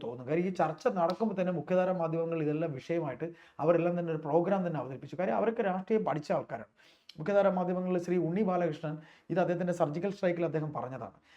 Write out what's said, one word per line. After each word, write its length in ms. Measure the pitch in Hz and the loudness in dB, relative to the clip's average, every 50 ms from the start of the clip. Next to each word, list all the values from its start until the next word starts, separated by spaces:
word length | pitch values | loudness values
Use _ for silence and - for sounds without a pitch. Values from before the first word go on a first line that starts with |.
| - | -6
തോന്നും. 240 | 113 123 127 123 | -8 -8 -8 -4
കാര്യം 180 | 131 156 175 180 | -2 0 0 0
ഈ 80 | 196 180 | 0 0
ചർച്ച 340 | - 165 156 156 - - | 0 0 -2 -2 -2 -2
നടക്കുമ്പോൾ 480 | 247 196 185 170 170 180 - 226 214 185 190 | -2 0 2 0 0 0 0 -2 -2 0 0
തന്നെ 120 | 180 180 180 | 0 0 -2
മുഖ്യധാര 380 | 175 - - 185 180 185 185 | -2 -2 0 2 2 2 2
മാധ്യമങ്ങൾ 500 | 185 175 165 160 160 165 165 165 165 160 | 0 0 -2 -2 0 -2 -2 0 0 0
ഇതെല്ലാം 300 | 151 151 151 160 170 160 | 0 0 0 0 -2 -2
വിഷയമായിട്ട് 560 | 135 131 - - 170 170 156 135 123 120 156 175 - - - - _ - | -4 -6 -4 -4 -2 -2 -2 -4 -6 -6 -8 -8 -8 -12 -20 -14 _ 0
അവരെല്ലാം 400 | 143 165 175 165 165 170 175 175 | 4 4 4 4 4 2 0 0
തന്നെ 120 | 175 165 160 | -2 -2 -4
ഒരു 80 | 156 | -4
പ്രോഗ്രാം 460 | 156 147 147 170 170 190 196 190 180 | 0 2 2 4 4 4 2 2 2
തന്നെ 120 | 175 156 139 | 0 -2 -4
അവതരിപ്പിച്ചു. 360 | 120 131 135 127 143 139 143 | -4 -6 -8 -12 -12 -10 -6
കാര്യം 200 | 160 185 220 233 | -4 -2 0 0
അവരൊക്കെ 280 | 202 - 226 226 240 208 | 2 0 0 0 0 0
രാഷ്ട്രീയം 400 | 190 180 190 190 - 220 214 180 | 0 0 -2 0 0 0 2 2
പഠിച്ച 280 | 147 147 151 151 - | 0 -2 -2 -2 0
ആൾക്കാരാണ്. 420 | 180 147 117 - 135 113 110 - _ _ - - - _ _ - - | -2 -2 -2 -4 -8 -10 -10 -14 _ _ -20 -20 -20 _ _ -16 -14
മുഖ്യധാര 320 | 156 156 202 202 202 196 196 | -6 -2 2 4 6 6 6
മാധ്യമങ്ങളിൽ 540 | 185 185 180 180 180 185 185 180 180 175 175 | 4 2 0 0 0 0 0 0 0 0 0
ശ്രീ 140 | 180 180 | 2 2
ഉണ്ണി 240 | 180 160 160 175 208 | 2 2 2 2 0
ബാലകൃഷ്ണൻ 560 | 220 190 180 175 175 160 151 - - 151 156 160 - - - - _ - | 2 2 2 2 0 0 -2 -4 -6 -6 -6 -8 -10 -16 -20 -14 _ -2
ഇത് 100 | 170 185 | 0 2
അദ്ദേഹത്തിൻ്റെ 340 | 175 156 180 160 180 175 170 | 2 2 2 0 0 0 0
സർജിക്കൽ 380 | 170 165 147 147 175 180 202 | 0 0 0 0 -2 -2 -4
സ്ട്രൈക്കിൽ 340 | 196 - 196 175 - 175 170 | -2 0 0 0 2 0 0
അദ്ദേഹം 280 | 156 143 160 156 151 - | 0 0 -2 -2 -4 -4
പറഞ്ഞതാണ്. 440 | - 127 127 135 - - 101 - - _ _ - | -6 -6 -8 -8 -10 -12 -12 -14 -18 _ _ -20